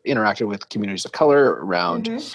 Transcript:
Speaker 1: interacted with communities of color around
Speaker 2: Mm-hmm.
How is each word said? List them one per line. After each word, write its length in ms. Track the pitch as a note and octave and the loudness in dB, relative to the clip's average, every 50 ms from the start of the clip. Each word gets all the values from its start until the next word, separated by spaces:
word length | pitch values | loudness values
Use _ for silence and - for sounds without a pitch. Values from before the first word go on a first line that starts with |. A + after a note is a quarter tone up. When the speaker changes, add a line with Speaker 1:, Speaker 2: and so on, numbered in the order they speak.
| - | -4
Speaker 1:
interacted 400 | - C#3+ A#2 A2 G#2+ G2+ - A#2 | -2 -2 0 2 0 0 0 -2
with 220 | G#2 G2+ G2 - - | -4 -4 -8 -10 -8
communities 380 | - G#2+ G#2 G2+ G2 F2+ - | -6 -6 -4 -4 -4 -6 -8
of 60 | - - | -10 -2
color 420 | - D#3 D3 C#3+ C#3+ C#3 A#2 D2+ A#1+ D#2 | 2 4 6 6 6 6 4 2 0 -2
around 400 | F#2+ F2+ F2 F2 F2 E2+ - - | -2 0 0 0 0 -2 -2 -2
Speaker 2:
Mm-hmm. 240 | A3+ A3+ C4+ D4+ - - | -4 -6 -6 -8 -12 -14